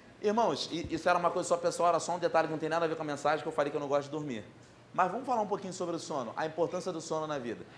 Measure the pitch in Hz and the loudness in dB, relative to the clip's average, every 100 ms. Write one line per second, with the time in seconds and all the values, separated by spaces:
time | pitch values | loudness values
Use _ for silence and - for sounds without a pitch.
0 | - - 208 214 208 139 - 160 - 160 | -20 -2 2 4 4 2 -2 -4 -4 0
1 | 180 175 170 175 165 - 175 170 175 165 | 4 4 4 0 2 2 2 4 4 4
2 | 165 175 165 160 156 156 156 165 165 160 | 0 0 2 4 2 0 -2 0 0 -2
3 | 151 143 147 156 160 151 139 151 139 143 | -4 0 0 0 0 0 0 0 0 0
4 | 139 151 147 110 - - - - - - | 0 -6 -6 -6 -10 -18 -20 -20 -6 2
5 | 185 226 269 240 202 202 190 175 175 165 | 2 2 -2 0 0 -2 -4 -6 -4 -4
6 | - 147 113 - 156 160 160 180 185 160 | -4 -4 -4 -4 -4 0 0 0 -4 -6
7 | - 156 156 147 120 95 - | -4 -4 -4 -4 -4 -8 -10